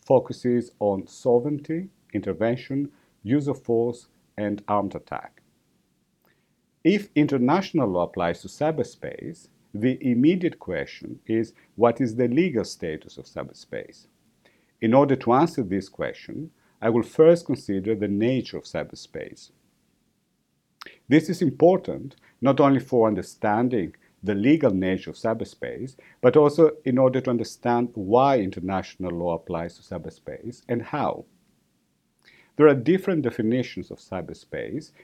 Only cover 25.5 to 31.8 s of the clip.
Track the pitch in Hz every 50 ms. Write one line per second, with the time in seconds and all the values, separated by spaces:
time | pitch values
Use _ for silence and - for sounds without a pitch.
25.5 | - _ - 62 60 62 113 135 - - _ - _ _ - 127 - 156 147 147
26.5 | 147 160 165 151 151 - - 135 123 131 131 131 127 131 127 131 123 113 113 -
27.5 | - - - 123 120 120 120 120 - 110 98 92 107 123 135 143 139 123 101 92
28.5 | 92 95 85 92 98 92 92 - - _ 92 90 85 85 87 87 82 82 - -
29.5 | 90 82 85 87 - - - - 95 87 80 80 - _ _ - 69 - - 110
30.5 | 123 - _ - 120 120 110 - - 147 123 80 - - - _ _ _ _ _
31.5 | _ _ _ _ _ _